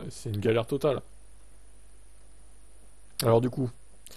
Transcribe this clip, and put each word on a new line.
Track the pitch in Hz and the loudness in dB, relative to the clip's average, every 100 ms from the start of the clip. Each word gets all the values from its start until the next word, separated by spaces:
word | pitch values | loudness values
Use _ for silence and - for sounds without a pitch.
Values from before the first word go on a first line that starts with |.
| - | -8
c'est | - 117 | -6 -2
une | 104 | 2
galère | 110 113 117 | 6 6 4
totale. | 143 151 123 - - - - - - - - - - - - - - - - - - - - - - | 4 4 2 -2 -16 -14 -14 -14 -14 -14 -14 -14 -14 -14 -14 -14 -14 -14 -14 -14 -14 -14 -14 -12 2
Alors, | 120 113 | 8 8
du | 123 | 6
coup, | 139 123 - - - - | 2 -2 -2 -14 -14 -14